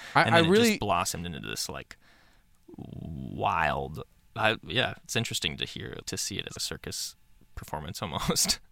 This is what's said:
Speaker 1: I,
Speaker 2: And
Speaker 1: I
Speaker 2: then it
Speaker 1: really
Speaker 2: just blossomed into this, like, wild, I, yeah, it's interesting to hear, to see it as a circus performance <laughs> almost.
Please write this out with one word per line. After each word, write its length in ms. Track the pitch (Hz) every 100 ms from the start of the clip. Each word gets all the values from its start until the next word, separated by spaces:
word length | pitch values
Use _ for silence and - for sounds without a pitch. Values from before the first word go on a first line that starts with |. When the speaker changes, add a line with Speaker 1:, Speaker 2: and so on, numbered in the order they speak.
| - 139
Speaker 1:
I, 60 |
Speaker 2:
And 100 | 165
Speaker 1:
I 40 | 165
Speaker 2:
then 80 | 165
it 40 |
Speaker 1:
really 160 | 208 233
Speaker 2:
just 100 | 208
blossomed 460 | 104 87 92 82 87
into 120 | 71
this, 280 | 52 55 -
like, 280 | 69 - - - - - - _ _ - -
wild, 1300 | - - - 78 64 - 101 87 76 67 69 76 - _ _ -
I, 200 | 110 113 -
yeah, 280 | 110 113 110
it's 120 | - 117
interesting 400 | 113 120 85 69
to 60 |
hear, 320 | 64 - - - -
to 100 | 95
see 200 | - 98
it 80 | -
as 80 | -
a 40 |
circus 540 | - - - - - - - - -
performance 460 | - - 76 73 -
<laughs> 0 |
almost. 580 | 98 73 - 160 - - -